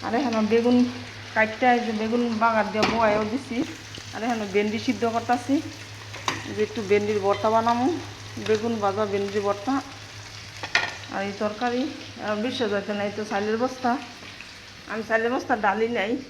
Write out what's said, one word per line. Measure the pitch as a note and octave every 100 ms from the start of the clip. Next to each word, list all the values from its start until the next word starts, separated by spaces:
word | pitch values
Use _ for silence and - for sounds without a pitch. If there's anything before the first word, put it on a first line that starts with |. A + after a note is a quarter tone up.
| G3+
আর | A3+
এখনো | C4+ A3 G#3+
বেগুন | A3+ A#3+ B3 B3 - - - - A3
কাটতে, | A3 A3 B3+ A#3+
এই | G#3+
যে | G#3+
বেগুন | A3 A#3+ A#3+ A3
বাগার | A3+ A3 G3+
দিয়ে | G#3+ A3
বয়াও | A3+ A3 G#3 G#3+
দিছি। | C4 - A#3 D#4+ - - - -
আর | - A#3
এখনো | A#3 G3+ G3
ভেন্ডি | G#3 A3 -
সিদ্ধ | A#3+ A#3 A3+
করতেছি, | A3+ B3 - C#4+ - - - - - - - - - G3+
যে | G#3+
একটু | A#3 F#3+
ভেন্ডির | G#3 G#3 G#3 G3
ভর্তা | G3+ A3 A3+
বানাবো, | A3+ A#3+ B3+ D#4 - - - - G3+
বেগুন | A3 A#3 A3+
ভাজা, | G3+ G3 G#3
ভেন্ডির | G3+ G3+ G#3 G3+
ভর্তা। | G3+ - C4+ - - - - - - - - - - - - -
আর | G3 G3
এই | G3
তরকারি, | G#3 G#3 B3 B3 D4 - - - G#3
আর | G#3 A#3+
বিশ্বাস | - A3 G3+
হইতে | G3+ G#3
না, | G3+
এই | G#3
তো | G#3+
চালের | G3+ G#3 A3+
বস্তা। | B3+ C4 B3 C4 - - - - - - - - -
আমি | G#3 A3
চালের | A3+ A#3 C4
বস্তা | - A#3 G#3
ডালি | G3+ A3+ A#3
নাই | G3 C4+